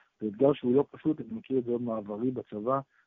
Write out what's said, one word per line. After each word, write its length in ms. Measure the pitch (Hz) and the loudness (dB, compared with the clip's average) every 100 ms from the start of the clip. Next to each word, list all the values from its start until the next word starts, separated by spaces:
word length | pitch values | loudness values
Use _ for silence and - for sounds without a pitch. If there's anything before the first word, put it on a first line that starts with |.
| _ _ | _ _
זה 60 | 107 | -6
אתגר 260 | 104 139 | 4 4
שהוא 220 | 143 123 131 | 4 2 2
לא 100 | 139 | 2
פשוט, 300 | - 156 156 | -2 -2 -2
אני 80 | 113 | -6
מכיר 280 | 110 - 131 | -10 -2 -2
את 40 | |
זה 80 | 120 | 0
עוד 100 | 120 | -2
מעברי 500 | 120 110 101 104 127 | -2 -4 -6 -4 -2
בצבא, 480 | 123 - 104 113 135 - _ | -4 -6 -6 0 -2 -2 _